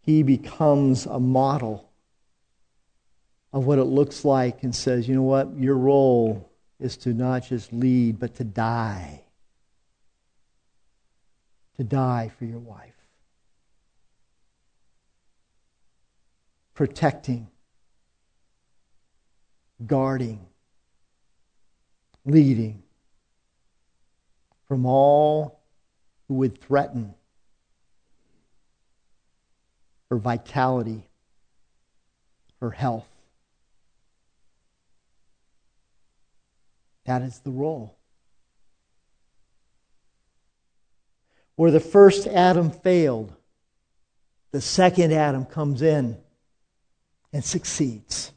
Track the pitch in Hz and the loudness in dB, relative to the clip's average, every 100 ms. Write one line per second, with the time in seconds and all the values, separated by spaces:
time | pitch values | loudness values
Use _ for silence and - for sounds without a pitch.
0 | - 156 135 127 - - 156 143 139 127 | 2 2 4 0 -2 0 2 4 2 0
1 | - 127 127 131 135 139 117 104 _ _ | -4 -4 0 2 0 -2 -6 -12 _ _
2 | _ _ _ _ _ _ _ _ _ _ | _ _ _ _ _ _ _ _ _ _
3 | _ _ _ _ _ 135 131 139 131 135 | _ _ _ _ _ -4 0 0 2 0
4 | 143 - 147 131 123 120 127 117 - 123 | 0 0 0 2 0 -4 -8 -6 -4 -2
5 | 117 131 131 135 135 143 131 135 131 139 | -2 0 2 0 -2 -4 -2 2 4 4
6 | 135 120 113 107 - _ _ _ 127 - | 4 4 2 -4 -12 _ _ _ -12 -6
7 | 127 117 127 127 127 120 - 117 127 127 | -6 -2 -2 -4 -6 -10 -8 -4 0 2
8 | 117 110 117 - 117 101 113 117 110 98 | 0 -4 -10 -10 -10 -4 -4 -2 -6 -8
9 | 80 73 _ _ _ _ _ _ _ _ | -14 -18 _ _ _ _ _ _ _ _
10 | _ _ _ _ _ _ _ _ _ _ | _ _ _ _ _ _ _ _ _ _
11 | _ _ _ _ _ _ _ - 113 139 | _ _ _ _ _ _ _ -12 -4 -2
12 | 131 120 113 - 117 117 117 101 - _ | 0 -2 -6 -12 -14 -14 -18 -20 -20 _
13 | _ _ _ _ _ _ _ _ _ _ | _ _ _ _ _ _ _ _ _ _
14 | _ _ _ _ _ _ _ _ _ _ | _ _ _ _ _ _ _ _ _ _
15 | _ _ _ _ _ _ _ _ _ _ | _ _ _ _ _ _ _ _ _ _
16 | _ _ _ _ _ _ _ - 143 - | _ _ _ _ _ _ _ -4 -4 0
17 | 156 - - 120 110 _ _ _ _ _ | -2 -2 -8 -8 -10 _ _ _ _ _
18 | _ _ _ _ _ _ _ _ _ _ | _ _ _ _ _ _ _ _ _ _
19 | _ _ _ _ _ _ _ _ 113 139 | _ _ _ _ _ _ _ _ -4 -2
20 | 135 131 120 107 87 _ _ _ _ _ | -2 -4 -8 -10 -18 _ _ _ _ _
21 | _ _ _ _ _ _ _ _ _ _ | _ _ _ _ _ _ _ _ _ _
22 | _ _ 135 156 139 113 110 107 _ _ | _ _ 2 4 4 2 -4 -8 _ _
23 | _ _ _ _ _ _ _ _ _ _ | _ _ _ _ _ _ _ _ _ _
24 | _ _ _ _ _ _ _ 131 127 135 | _ _ _ _ _ _ _ -4 0 4
25 | 139 147 151 156 147 _ _ _ _ _ | 4 4 2 0 -4 _ _ _ _ _
26 | _ _ _ 131 131 - - 139 139 120 | _ _ _ -2 -2 -4 -2 -2 -2 -10
27 | 104 - _ _ _ _ _ _ _ _ | -12 -18 _ _ _ _ _ _ _ _
28 | _ _ _ _ _ _ _ _ _ _ | _ _ _ _ _ _ _ _ _ _
29 | _ _ _ _ _ _ _ _ _ _ | _ _ _ _ _ _ _ _ _ _
30 | _ 123 120 117 - 139 131 127 110 110 | _ -6 -4 -8 -6 -2 -2 -2 -6 -12
31 | - _ _ _ _ _ _ _ _ _ | -18 _ _ _ _ _ _ _ _ _
32 | _ _ _ _ _ _ 120 - 127 113 | _ _ _ _ _ _ -10 -6 -6 -6
33 | - _ _ _ _ _ _ _ _ _ | -12 _ _ _ _ _ _ _ _ _
34 | _ _ _ _ _ _ _ _ _ _ | _ _ _ _ _ _ _ _ _ _
35 | _ _ _ _ _ _ _ _ _ _ | _ _ _ _ _ _ _ _ _ _
36 | _ _ _ _ _ _ _ _ _ _ | _ _ _ _ _ _ _ _ _ _
37 | - 127 127 123 139 131 151 151 110 _ | -6 -6 -6 -12 -12 -8 -6 -8 -14 _
38 | _ _ _ _ _ _ _ _ _ _ | _ _ _ _ _ _ _ _ _ _
39 | _ _ _ _ _ _ _ _ _ _ | _ _ _ _ _ _ _ _ _ _
40 | _ _ _ _ _ _ _ _ _ _ | _ _ _ _ _ _ _ _ _ _
41 | _ _ _ _ _ - 165 156 151 202 | _ _ _ _ _ 2 4 4 4 10
42 | 196 202 - 185 185 175 165 - 185 180 | 10 8 0 2 4 4 0 -2 0 2
43 | 151 113 104 - _ _ _ _ _ _ | 2 -2 -10 -18 _ _ _ _ _ _
44 | _ _ _ _ _ 139 - - 180 180 | _ _ _ _ _ -8 -4 2 2 4
45 | 165 156 147 135 123 156 147 127 160 151 | 2 2 0 -2 -6 -6 -4 0 0 0
46 | 123 107 _ _ _ _ _ _ _ _ | -2 -8 _ _ _ _ _ _ _ _
47 | _ _ _ 147 - 180 - - 139 110 | _ _ _ -8 -6 -6 -6 -4 -4 -4
48 | - - - | -12 -12 -12